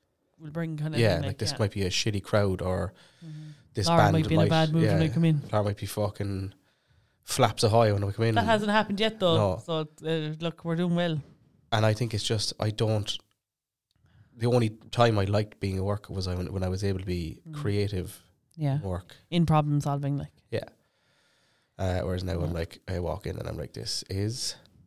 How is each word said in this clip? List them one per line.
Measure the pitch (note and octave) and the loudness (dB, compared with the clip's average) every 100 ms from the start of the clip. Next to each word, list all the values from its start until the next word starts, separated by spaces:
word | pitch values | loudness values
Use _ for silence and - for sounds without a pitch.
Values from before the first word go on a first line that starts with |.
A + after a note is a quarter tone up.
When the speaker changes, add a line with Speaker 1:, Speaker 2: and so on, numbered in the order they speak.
| _ _ _ _ | _ _ _ _
Speaker 1:
will | D#3 | -12
bring | D#3+ E3 D#3 | -8 -6 -4
kind | D3+ | -4
of | D3+ | 2
Speaker 2:
yeah, | A2 E2+ | 2 2
Speaker 1:
thing, | |
Speaker 2:
like, | D2 | 0
Speaker 1:
like, | - | -4
Speaker 2:
this | G#2 | -4
Speaker 1:
yeah. | - | -2
Speaker 2:
might | G#2 | -2
be | G2+ | 0
a | F#2 | -2
shitty | - A2+ G2+ | 0 -2 -2
crowd | - G#2+ G2+ F2+ | 0 2 2 0
or | F2 F#2 G2 - - _ E3 | -2 -2 -4 -8 -20 _ -16
Speaker 1:
Mm-hmm. | D#3 D3+ D3+ _ | -16 -16 -20 _
Speaker 2:
this | - G#2 | -2 2
Speaker 1:
Laura | E3+ | 6
Speaker 2:
band | G#2 | 6
Speaker 1:
might | D#3+ D#3 | 4 4
be | D#3+ | 4
in | |
a | |
Speaker 2:
might, | - | 4
Speaker 1:
bad | D#3+ D#3+ | 4 2
mood | D#3+ | 4
when | D#3+ D#3 | 4 4
Speaker 2:
yeah. | D#3+ | 2
Speaker 1:
I | |
come | D#3+ E3 | 2 2
in. | D3+ - | 2 0
Speaker 2:
Laura | G#2+ G2+ | 0 0
might | G2 | -2
be | G2+ | -6
fucking | - G2+ - G2+ G2 F#2+ - _ _ _ _ _ _ | -4 -4 -4 -6 -4 -6 -12 _ _ _ _ _ _
flaps | - - A#2 - | -6 2 2 4
ahoy | A2+ A2+ A2 | 2 4 4
when | G2 | 2
I | G2 | 0
come | G2 A2+ | 0 0
in. | A2 | 2
Speaker 1:
That | |
hasn't | A3+ A3 G#3+ | 2 2 2
happened | G#3 G#3+ G3 | 2 0 0
yet, | A3 A3 | -2 0
though. | F3+ D#3+ | 2 4
Speaker 2:
No. | G2+ F2+ - | 2 0 -4
Speaker 1:
So, | D#3+ D#3 - D#3 | -4 -6 -8 -4
uh, | D#3+ D3+ D#3 | -2 -4 -6
look, | E3+ D#3+ E3+ | -6 -6 -4
we're | E3 | -2
doing | F3+ E3+ | 0 2
well. | F3 D#3 - - _ _ - | 0 -2 -6 -16 _ _ -2
Speaker 2:
And | A2 A2 | 2 2
I | |
think | G#2+ A#2 | 2 -2
it's | G#2 - | -2 -2
just, | A2 - - | -2 -2 -4
I | G#2+ | -2
don't, | G#2+ A2 A2 G2+ - _ _ _ _ _ _ _ _ _ _ _ A#2+ | 0 0 0 -2 -8 _ _ _ _ _ _ _ _ _ _ _ -4
the | A#2+ | 2
only | A#2+ A2+ - - | 4 2 -2 -4
time | - A#2+ G#2+ | 4 4 4
I | F#2+ | 2
liked | G2+ G#2+ - | 0 -2 -4
being | G2 F#2+ | -4 -2
at | |
work | G2 G2+ - | -2 -4 -6
was | F#2 F#2 | -6 -4
I, | F2+ | -4
when, | F2 | -4
when | F#2+ | -4
I | F#2 | -2
was | F#2 | -2
able | G2+ F#2 | -2 -2
to | G2+ | -2
be | A#2+ D#2+ - - | -4 -4 -8 -12
Speaker 1:
Mm. | |
Speaker 2:
creative | D3+ B2 G2+ G2+ - - - _ _ _ - | -6 -2 0 0 -2 -6 -10 _ _ _ -4
Speaker 1:
Yeah. | D3 C#3 | -2 -2
Speaker 2:
in | |
work. | G2 F2 - - - | -2 -6 -8 -20 -4
Speaker 1:
In | F3 D#3 | 0 4
problem | D#3 D3 D3 | 4 4 0
solving, | C#3+ C#3+ C#3 C#3+ | 0 -2 -2 -4
like. | D3+ _ - | -6 _ -8
Speaker 2:
Yeah. | A2+ - - _ _ _ _ _ _ _ _ _ - | -6 -6 -14 _ _ _ _ _ _ _ _ _ -4
Uh, | F#2+ F2+ | -2 -2
whereas | E2+ F2+ | -2 -4
now | F#2 F2 | -4 -2
I'm | E2+ | -2
Speaker 1:
Yeah. | E2+ | -4
Speaker 2:
like, | E2 - - | -6 -10 -8
I | F2+ | -6
walk | E2+ D#2 D#2+ | -4 -6 -8
in | - | -8
and | - | -8
I'm | D#2+ | -8
like, | C#2+ | -10
"This | - - - - | -10 -8 -8 -6
is | F#2+ G#2 B2 - - _ _ | -4 -4 -6 -8 -10 _ _